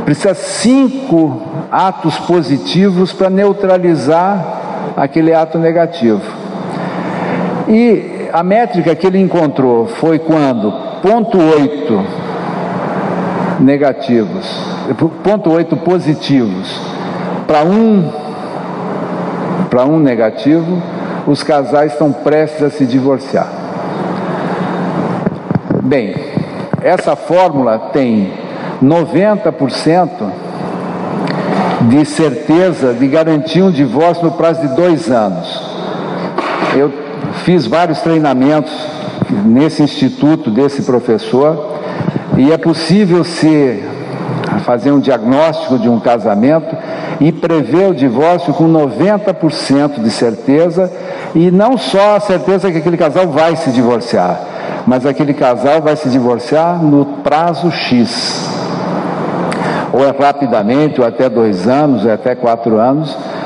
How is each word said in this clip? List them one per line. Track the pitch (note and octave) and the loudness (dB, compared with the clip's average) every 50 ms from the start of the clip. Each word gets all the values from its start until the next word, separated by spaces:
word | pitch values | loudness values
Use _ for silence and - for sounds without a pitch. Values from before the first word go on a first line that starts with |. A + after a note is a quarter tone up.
| - | -2
precisa | - D3 - - G3+ F#3 | -2 -2 0 2 0 0
cinco | - - - - - - A3 B3+ C4+ C4+ B3 C4 C4+ C4 - E3+ E3 D#3+ D3+ C3 B2+ - - - C#3+ - - | 0 -4 -8 -6 -2 2 4 4 4 4 2 0 -2 -4 0 2 2 2 2 0 -4 -8 -8 -8 -8 -8 -2
atos | - C#3+ F3 F#3+ F#3 - - E3 - - | 0 0 0 0 0 -2 -4 -4 -4 -2
positivos | - - E3+ F3+ D#3+ B2 C#3+ C3 - - - E3 F#3+ G3+ F#3 F3 F#3+ F3 - | -2 0 0 2 2 0 -2 -2 -2 -2 0 2 2 2 4 2 0 0 0
pra | - G3 F#3 | 0 0 0
neutralizar | F#3+ F#3+ G3+ G3+ G3 G3 G3+ F#3+ F#3 F#3 F3 F3+ E3+ D3 A#2+ C3+ D#3+ E3 F3 F#3+ G3+ G3 D#3+ C#3 - - - - - - - - - | 2 2 2 2 2 0 2 2 2 2 4 2 2 2 2 2 2 2 2 2 0 -2 -4 -6 -8 -8 -8 -8 -8 -8 -8 -8 -4
aquele | - C#3+ C#3 - E3 D#3+ D#3+ D#3+ | -4 -4 -2 0 2 2 4 4
ato | D#3+ D#3+ D#3+ E3 E3+ | 2 2 0 -2 0
negativo. | E3 E3 E3 E3+ E3+ - - - A#2+ A#2 A2 G2+ F#2 - - - - - - - - - - - - - - - - - - - - - - - - - F3+ - - | 0 0 2 2 0 0 -2 0 2 2 2 2 -2 -6 -10 -12 -12 -10 -10 -10 -10 -8 -8 -8 -8 -6 -6 -6 -6 -6 -6 -6 -4 -4 -4 -4 -4 -4 -4 -4 0
E | - A3 A3 A#3+ A#3+ G#3+ D#3+ - - - - - - | 2 2 4 4 4 4 2 0 -4 -10 -10 -8 -4
a | - D#3+ F3 | -2 -2 0
métrica | F3+ G3 A3+ A#3+ A3+ - F3+ D#3 E3 D#3+ | 2 2 2 2 0 0 0 0 0 0
que | D3+ - | 2 0
ele | F#3+ F#3 F#3+ | 0 2 2
encontrou | F#3+ F3 - E3+ E3 D3 - - C3 B2+ A#2+ A#2 A2+ | 2 2 2 2 0 0 0 2 2 2 4 2 2
foi | A2 - - - D#3+ D#3+ D#3 | 0 -2 -2 0 2 2 2
quando | D#3+ D#3+ D#3+ D#3 D3 C3+ B2+ A#2 G2+ G#2 F#2+ - - - - - - | 2 2 2 2 2 2 0 0 -2 -2 -4 -4 -8 -10 -8 -2 0
ponto | F3+ G#3+ A#3+ A3 - - | 2 2 2 2 2 2
oito | F#3+ E3 D#3+ D#3+ D3 C#3+ C3+ D3 - - - A2+ G2 G2 G2 - - - - - - - - - - - - - - - - - - - - - - - - - - - - - - | 4 4 6 4 4 4 2 0 -2 -2 -2 0 0 -2 -4 -6 -8 -8 -8 -6 -6 -6 -6 -6 -6 -6 -6 -6 -6 -6 -6 -6 -4 -4 -4 -4 -4 -4 -4 -4 -4 -4 -4 0 2
negativos, | C3 C3 C#3+ C#3+ D3 C#3 B2 - - - A#2+ A#2 A2 F#2 E2+ F#2+ - - - - - - - - - - C3 A2 D3+ E3 D#3+ - - | 4 4 4 4 2 0 0 -2 -2 0 2 2 2 0 -4 -8 -8 -8 -8 -8 -8 -8 -8 -8 -6 -6 -4 -2 -2 -2 -2 -2 -2
ponto | F#3 G#3 G#3 E3 E3 | 0 0 2 2 2
oito | D#3+ E3 E3+ E3 - | 2 2 2 0 -2
positivos | C#3+ - E3+ F3+ F3+ D3+ D3 D3+ - - - C#3+ C3+ A#2+ G#2+ F#2 F#2 F#2+ - - - - - - - - - - - - - - - - | -2 0 0 0 0 0 0 -2 -2 0 0 2 2 2 2 -2 -4 -6 -8 -10 -10 -10 -10 -10 -8 -8 -8 -8 -6 -6 -6 -6 -6 -4
pra | - D3+ D3+ D3+ | 0 2 2 2
um, | E3 F#3+ G#3+ A3+ A3+ G#3+ G3 E3+ C#3+ - - - - - - - - - - - - - - - - - - - - - - - - - - - - - - - - | 4 4 4 4 4 4 2 2 0 -4 -8 -10 -10 -10 -10 -10 -10 -10 -10 -10 -10 -8 -8 -8 -6 -6 -6 -6 -6 -6 -6 -6 -6 -6 -6 -6 -4 -4 -4 -2 0
pra | - B2 B2+ | 2 2 2
um | C#3 D#3 D#3+ | 4 4 4
negativo, | D#3 C#3 B2 A2 A2+ A2 G#2+ - - C#3 D#3 E3+ E3 E3 F#3 F3 E3+ - - - - - - - - | 4 2 2 2 0 0 0 0 0 2 2 2 2 0 -2 -4 -4 -6 -8 -8 -8 -8 -8 -6 -2
os | - D3 C3+ - | -2 -2 -2 0
casais | - D#3 D3 C#3 B2 B2 D3 D3+ D3+ - | 0 0 0 0 2 2 2 2 0 0
estão | - D#3+ D3 C3+ | 0 0 0 0
prestes | - - D3+ D3+ D3+ D#3 D3+ - - C#3+ | 0 0 0 2 2 0 0 -2 -2 -2
a | C#3+ | -2
se | C3+ - C#3 | 0 0 -2
divorciar. | B2 A#2 C3+ B2+ C#3 C3+ B2 - - - G2 - - - - - - - - - - - - - - - - - - - - - - - - - - - - - F3+ - - - - - - - - - - - - - - - - - - C3+ | 0 2 2 2 2 0 0 -2 -4 -2 -2 -2 -4 -6 -10 -10 -8 -8 -8 -8 -6 -6 -6 -6 -6 -6 -6 -6 -6 -6 -6 -4 -4 -4 -4 -4 -4 -4 -4 -4 -4 -4 -4 -4 -4 -4 -4 -4 -4 -6 -6 -6 -2 -2 -2 -2 -2 -4 -2 0
Bem, | C4 G3 C#3 A2+ G2+ - - - - - - - - - - - - - - | 0 0 0 0 -2 -4 -8 -8 -6 -6 -6 -6 -6 -8 -10 -10 -8 -6 -2
essa | - - F3 F3+ - - D3+ | 0 2 2 2 2 0 -2
fórmula | - - - D#3+ F3+ F#3 F3+ D#3 C#3 B2+ A#2+ A2 A2 - - - | -2 -2 0 2 4 4 4 2 0 0 0 0 -2 -2 -2 -2
tem | D#3 C3+ B2 A2+ G#2+ G2 F#2+ - - - - - - - - - - | 0 0 2 2 0 0 -2 -4 -8 -10 -10 -10 -10 -10 -8 -4 2
noventa | C3 C3+ D#3+ E3+ E3 C3 - D3+ F#3+ G#3+ G#3+ G3+ - E3 | 2 4 4 4 2 0 0 2 2 2 2 2 0 -2
por | D3+ - C#3 C3 | -2 0 -2 -2
cento | - - - D#3 D#3+ F3+ F3+ D3+ - - A2 G2 F#2 - - - - - - - - - - - - - - - - - - - - - - - - - - - - - - | -2 -2 0 2 2 2 2 0 -2 -6 -8 -8 -8 -8 -10 -10 -10 -8 -8 -8 -8 -8 -8 -8 -8 -8 -8 -6 -6 -4 -4 -4 -4 -4 -2 -2 0 0 0 0 0 2 4
de | A#2 A#2+ D3 D3+ | 4 4 4 4
certeza | C#3+ - - E3 D3+ B2+ A#2 - - D3+ E3+ F#3 F#3+ E3 - C3 B2+ A#2+ | 2 0 0 0 0 0 -2 0 2 4 4 4 4 2 2 0 0 2
de | A#2 C3 C3+ | 2 2 2
garantir | C3 D#3+ D#3+ E3 D#3+ D3+ C3+ - - E3 | 4 2 2 4 2 0 0 0 2 2
um | F#3+ G3 | 4 4
divórcio | F3+ C3 C#3+ B2+ G#2 C3+ D#3+ F3 E3+ E3 E3 | 4 2 2 2 2 2 2 2 2 2 0
no | E3 - | -2 0
prazo | - D#3+ E3 E3 D#3+ | 2 0 0 0 0
de | E3 C#3+ B2+ | -2 -2 0
dois | - F3 F3+ E3+ D3 A2+ G#2+ | 2 2 2 2 2 0 0
anos. | B2+ A#2 G#2+ G2+ F#2 E2+ E2+ - - - - - - - - - - - - - - - - - - - - - - - - D#3+ - | 0 2 2 0 -2 -4 -6 -8 -10 -10 -10 -10 -10 -10 -10 -8 -8 -8 -8 -8 -8 -6 -8 -8 -6 -6 -6 -4 -4 -4 -2 0 0
Eu | C3 C#3 D3 C#3+ - - - - - - - - - - | 2 0 0 -2 -4 -10 -10 -10 -8 -8 -8 -8 -4 0
fiz | - F3 F3 C#3 | 2 2 2 2
vários | G#2+ A#2 D#3+ F3 F3 - - | 2 0 0 0 0 0 -2
treinamentos | - E3 E3 D#3+ D3+ D3 C3 B2+ B2+ C#3 D3+ D#3 C#3+ - - - - - - - - - - - - - C3 G2+ G2+ | 0 0 0 2 2 2 2 2 2 2 2 2 0 -2 -6 -10 -10 -10 -10 -10 -10 -8 -6 -6 -4 -2 -2 0 2
nesse | A2 A2+ B2+ D3 D#3+ D#3 - D3+ | 4 4 4 4 2 2 2 0
instituto, | C#3 - - C3+ B2+ - - C3 D3 D#3+ - - B2 | 0 0 0 -2 0 0 2 2 2 2 2 0 -2
desse | G#2 A2 C#3 C#3 - C#3 - | 0 2 2 2 0 -2 -2
professor, | - B2+ B2 - - A2+ G#2 - - - B2 C#3 D3+ D#3+ D#3+ - - - - - - - - - - - - - - - | 0 0 0 2 2 0 0 0 0 0 2 2 2 2 0 -4 -8 -8 -8 -8 -8 -6 -6 -4 -4 -4 -4 -4 -2 0
e | - B2+ C#3+ D#3+ | 2 4 4 4
é | D#3+ | 2
possível | - E3 D#3+ D#3 - - E3+ G3+ G#3+ F3+ E3+ F3+ D#3+ | 2 0 0 0 0 2 4 4 4 4 4 2 2
se | - - - - D#3 D#3 D3+ C#3+ C3 A#2 G2+ - - - - - - - - - - - - - - - G#2 - | 0 -2 0 2 4 4 4 4 2 0 -2 -6 -8 -8 -10 -10 -8 -8 -8 -6 -6 -6 -4 -4 -4 -4 -4 -2
fazer | - B2 A#2+ A2+ C3+ C#3+ | 0 0 0 2 2 2
um | C#3 | 2
diagnóstico | B2 C3+ C3+ A#2 G#2+ A#2 C3 C#3 D#3 E3 D3+ - - - B2+ B2+ | 4 2 0 0 2 2 2 4 4 2 2 0 -2 0 0 0
de | G#2+ A#2+ | 2 2
um | A#2+ A2+ | 2 2
casamento | - B2+ A#2+ A#2+ G2+ A2+ G#2 G2+ A2 C3+ D#3 E3 D3+ D3+ - C#3+ - - - - - - - - | 2 2 0 2 2 0 2 2 4 4 4 2 0 -2 -8 -8 -8 -8 -10 -8 -8 -6 -2 2
e | C#3+ D#3 E3 | 2 2 2
prever | - - E3+ E3 D#3+ C#3 A2 C3+ E3+ G3 G3 | 2 0 0 2 0 0 2 2 2 4 4
o | F3+ | 2
divórcio | B2+ C3 C3+ A2 B2 D3 E3 F3 F3 F3 - C#3+ | 2 2 2 2 4 2 2 2 2 0 -2 0
com | - D#3+ | 2 4
noventa | E3 E3 D#3+ D3+ C3+ G#2+ G#2 D#3 G3 G#3+ G3+ - G3 F#3 | 4 4 4 2 2 0 0 2 2 2 0 0 -2 -2
por | - - D#3 C3 | 0 0 -2 -2
cento | - - - C3+ C#3 C#3+ D3 C#3+ - | -2 -2 0 2 2 2 0 0 0
de | A2 A2+ | -2 -2
certeza, | G#2+ - - A#2 A2 - - - C3+ D3+ E3 F3+ E3 F3 F#3 F3+ F3+ - - - - - - - - | 0 0 0 0 0 -2 0 2 2 4 4 2 2 0 0 -2 -2 -8 -10 -10 -10 -10 -8 -2 0
e | D#3+ E3+ F3+ | 2 4 4
não | F3 F#3 G3+ A#3 C4+ | 4 4 4 4 2
só | G#3+ - - - G3 G3 G#3 G#3 | 0 -2 0 2 4 4 4 4
a | G3+ | 2
certeza | G3+ - F#3 F3 - - F#3+ F#3+ F#3+ G3 | 2 0 -2 0 0 0 0 0 0 0
que | E3+ E3 | -2 0
aquele | D3+ E3+ E3+ | 0 0 0
casal | D#3+ F3+ D#3 C3+ F3+ F#3 F#3 | 2 2 2 2 2 0 2
vai | C3+ C#3+ D#3+ E3 E3 | 2 2 2 2 2
se | D#3+ E3 C#3 | 0 -2 0
divorciar, | A#2+ A#2+ B2+ A2+ B2 A2+ G2 - - G2+ F2+ F2+ F2 - - - - - - - - - - | 2 2 2 2 2 0 0 0 0 0 2 0 0 -4 -6 -10 -10 -10 -10 -8 -8 -4 0
mas | - B2+ B2+ B2 | 0 0 2 2
aquele | C#3+ C#3 - D3+ C#3 C#3+ | 0 0 0 0 0 0
casal | - D3+ B2+ B2 A#2 B2 C#3 D3 D#3+ | 0 2 0 2 2 2 2 2 2
vai | D3+ D3+ D3+ | 2 2 0
se | D3 - C3 | 0 0 0
divorciar | A#2+ C3+ B2 B2 B2 A2+ A#2 - D3 D3+ D#3+ E3+ F3 F3 E3 | 2 2 2 2 0 0 -2 0 0 2 2 2 0 2 2
no | D3+ C#3+ C#3+ C#3 C#3 - - - | 4 4 4 2 2 -2 -4 -2
prazo | - C#3+ D3+ E3 F3 E3+ D3 - F3 | 0 0 2 2 0 0 0 0 -2
X. | D3+ - - - B2+ B2 A#2 G#2 - - - - - - - - - - - - - - - - - - - - - - - - - - - - - - - - - - - - - | -2 -2 -2 0 2 2 2 2 -2 -4 -6 -6 -6 -6 -6 -6 -6 -6 -6 -6 -6 -6 -4 -4 -4 -4 -4 -4 -4 -6 -6 -4 -4 -4 -4 -4 -4 -4 -4 -4 -4 -4 -4 -2 0
Ou | A#2 C3+ | 2 2
é | - | 2
rapidamente, | C3 C#3 C#3 C#3+ C#3+ C#3+ C#3+ B2 A2+ A#2 G#2 G#2 B2 C#3 D3+ D3+ - - | 2 2 0 0 0 0 -2 0 0 0 2 2 2 2 2 0 2 2
ou | B2 | 0
até | A#2 - - C3 C3 | 0 2 2 0 0
dois | A2+ A#2 A2+ A2 G2+ F2+ F2+ A2+ | 2 2 2 2 2 0 0 2
anos, | B2+ C#3+ D3+ D3+ C3+ A2+ G2 | 2 2 4 2 2 2 2
ou | A#2 G#2+ | 2 0
até | G2+ - B2+ B2 | 0 0 -2 -2
quatro | B2 - A#2+ A#2 A#2 - A#2+ A2 G#2+ | 0 0 0 0 0 0 0 2 2
anos, | A2+ B2+ C#3 D3 D#3 D3 - - - - - - - | 2 2 2 0 -2 -4 -6 -8 -10 -10 -10 -8 -8